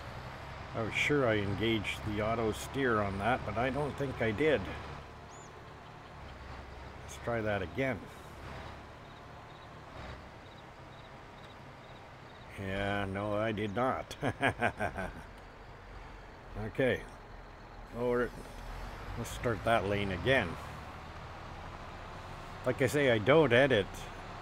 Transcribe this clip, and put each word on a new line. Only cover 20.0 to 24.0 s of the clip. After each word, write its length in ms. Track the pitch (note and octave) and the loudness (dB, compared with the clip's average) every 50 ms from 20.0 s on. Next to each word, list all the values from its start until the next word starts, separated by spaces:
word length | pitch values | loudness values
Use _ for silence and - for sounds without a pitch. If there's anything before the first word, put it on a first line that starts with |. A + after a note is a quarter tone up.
| G2+ G2 F#2 | 2 0 0
again. 340 | F2 F2+ A#2+ C3+ B2+ G2 E2+ D#2 - - - - - - - - - - - - - - - - - - - - - - - - - - - - - - - - - - - - - - - - - - | 2 4 6 6 6 4 2 -2 -6 -8 -10 -10 -10 -10 -10 -12 -12 -12 -12 -12 -12 -12 -12 -12 -12 -12 -12 -10 -10 -10 -10 -10 -10 -10 -10 -10 -10 -10 -10 -10 -12 -10 -10 -12 -10 -10 -12 -10 -2 0
Like 160 | B2+ B2+ - | 0 4 6
I 60 | C3+ | 4
say, 240 | A#2 C#3 D3 C#3+ C3 | 6 6 6 8 8
I 60 | A#2 | 8
don't 340 | A2 G2 B2+ D3 E3 D#3 B2 | 8 8 10 10 10 10 10
edit, 360 | A#2+ B2 C#3 C3+ B2 G2+ F#2+ - - - | 10 10 10 10 8 6 6 4 -2 -8